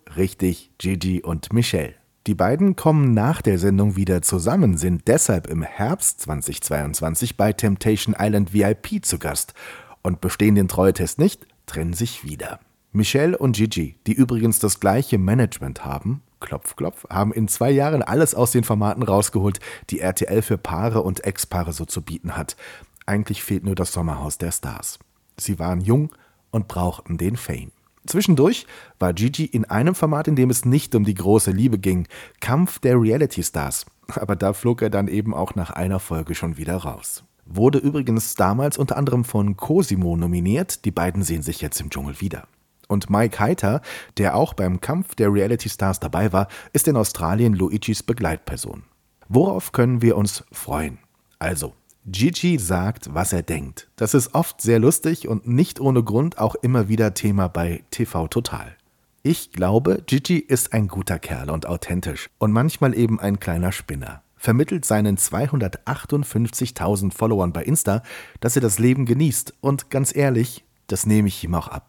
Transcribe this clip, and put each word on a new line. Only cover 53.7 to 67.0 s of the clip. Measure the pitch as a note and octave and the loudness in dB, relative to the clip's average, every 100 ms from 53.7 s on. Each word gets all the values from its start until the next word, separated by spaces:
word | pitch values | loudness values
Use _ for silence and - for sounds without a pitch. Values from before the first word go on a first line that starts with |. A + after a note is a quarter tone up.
| - - | -14 -14
Das | - A2 | -4 2
ist | C#3+ A#2+ | 2 2
oft | D3 E3+ - | -2 -2 -2
sehr | G#2+ A#2 | 2 4
lustig | B2 - D#3+ E3 - | 4 4 0 -2 -4
und | A2 A#2+ | -4 0
nicht | B2 - - | 2 2 0
ohne | C3+ B2+ | 2 2
Grund | A2 A2 D#3+ - | 2 2 0 0
auch | G#2+ - | -2 0
immer | B2 B2 G2+ | 0 2 2
wieder | A2 G#2+ | 2 0
Thema | G2 G#2+ G2 F2+ | 0 0 2 0
bei | F2 E2+ E2 - | 0 -2 -4 -6
T | - A2+ | -6 -4
V | E2+ E2 | -2 -2
Total. | A#2+ A#2+ - - - _ _ _ _ | -2 -4 -8 -12 -18 _ _ _ _
Ich | C#3 E3+ - | -2 -2 -4
glaube, | - F#2 A2 D3+ G3 | -2 4 4 4 0
Gigi | - C3 - E3+ | 2 0 2 0
ist | - C3 - | 2 0 0
ein | A2+ G2+ | -2 -2
guter | G2 - F2 | -2 -4 -4
Kerl | - C2+ C#2+ | -6 -8 -6
und | D#2+ C#2+ | -6 -4
authentisch | E2+ - F2 F#2 - - - | -6 -4 -4 -4 -8 -10 -2
und | G#2+ | 2
manchmal | A2 D3+ - C3 A2+ | 2 2 2 0 2
eben | A#2 A2 | 2 2
ein | G2+ G2+ | 0 -2
kleiner | - E2+ F2+ | -2 -2 -2
Spinner. | - - C#2+ B1+ - _ | -4 -8 -10 -10 -14 _
Vermittelt | _ - A#2 D#3 F3+ | _ 2 2 2 -2
seinen | - G#2+ G#2 G2 | 0 2 2 0
zweihundertachtundfünfzigtausend | - G2 C3+ C#3+ G2 - - C#3 - D3 D3 A2 A#2 - B2+ - F2+ G2+ | 0 -2 -2 -2 -2 -6 -8 -8 -4 -4 -2 -2 -2 -2 -6 -4 -2 0